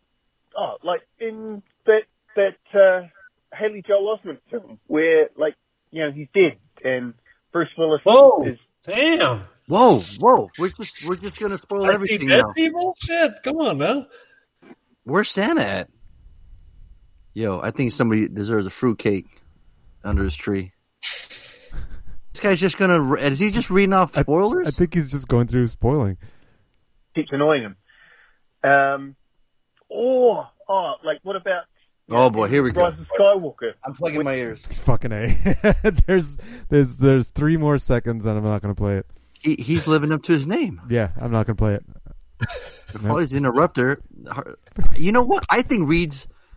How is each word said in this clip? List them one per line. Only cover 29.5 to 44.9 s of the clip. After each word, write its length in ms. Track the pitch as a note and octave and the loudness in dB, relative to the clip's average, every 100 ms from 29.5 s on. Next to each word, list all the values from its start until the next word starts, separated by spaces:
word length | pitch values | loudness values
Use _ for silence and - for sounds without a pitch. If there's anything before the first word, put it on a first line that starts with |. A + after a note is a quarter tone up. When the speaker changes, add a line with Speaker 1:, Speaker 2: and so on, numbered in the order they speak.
| _ _ _ - | _ _ _ -14
Speaker 1:
or, 600 | - A#3+ B3+ B3 F3 - _ - | -4 -2 2 2 2 -6 _ -4
oh, 260 | F#3+ E3 B2+ | -4 -4 -8
like, 160 | D#3+ D3 | -8 -8
what 140 | F#3 G3 | -6 -8
about 260 | F#3+ F3+ - _ _ _ - | -6 -6 -8 _ _ _ -4
Speaker 3:
Oh, 220 | A#2 B2+ | 2 2
boy, 180 | G#2+ G#2 | 2 0
here 120 | C#3+ | 0
we 100 | B2+ | 0
go. 120 | E3+ | 0
Speaker 1:
Rise 160 | F3 D#3+ | 0 -2
of 80 | D#3+ - | -8 2
Skywalker? 540 | G3 G3+ D#3 - A#2 - | 2 2 -2 -10 -12 -10
Speaker 3:
I'm 120 | C3+ C3+ | -16 -8
plugging 240 | E3 D3+ | -6 -4
Speaker 1:
With 60 | C#3+ | -4
Speaker 3:
my 100 | C3 | -6
ears. 260 | A#2+ G#2+ | -8 -12
Speaker 4:
Fucking 500 | - - - A#2 A2+ | -12 -6 2 2 2
A. 800 | G#2 A2+ - - - G#3+ - A3 | -4 4 6 6 4 4 4 2
<laughs> 140 | E3 - | 4 4
There's, 320 | F#3 D3 - - - - | 4 0 -8 -14 -14 0
there's, 280 | D3 C3 B2+ | 2 2 2
there's 320 | C3+ C3+ A#2 | 4 4 2
three 280 | - D3+ E3 | -2 0 0
more 220 | D3 C#3+ | 0 0
seconds 480 | - B2 A#2 A2+ G#2+ | 0 -2 0 -4 -2
and 100 | G#2+ | -2
I'm 60 | |
not 180 | G#2+ G#2 | -2 -2
gonna 140 | G#2 G2+ | -4 -4
play 220 | G#2 G2 | -2 -4
it. 100 | - - _ _ | -6 -18 _ _
Speaker 3:
He, 160 | D3+ D3+ | -4 -4
he's 320 | B2 E3 D3 | -2 -4 0
living 240 | D#3 D3 | -2 0
up 100 | D#3 | -4
to 100 | - | -2
his 120 | D#3+ C#3 | -2 -2
name. 360 | A#3+ B3 F2+ A#2+ | -4 -4 -6 -4
Speaker 4:
Yeah, 200 | A#2 G2 - | -2 -2 -4
I'm 120 | A#2+ | -2
not 160 | A2+ G#2+ | -2 -2
gonna 80 | G#2+ | -2
play 180 | G#2+ G2+ | -2 -2
it. 100 | - - - - - - - - - - - | -8 -20 -20 -20 -20 -10 -10 -10 -16 -20 -18
Speaker 3:
If 80 | - | -8
Speaker 4:
Nope. 200 | G#2+ D3 | -4 -2
Speaker 3:
he's 100 | D3+ | -2
an 60 | C#3 | -2
interrupter, 680 | C3+ B2 E3+ - B2+ C#3+ - - - - - - _ - - | 0 2 0 0 -2 -2 -8 -20 -16 -14 -14 -18 _ 8 10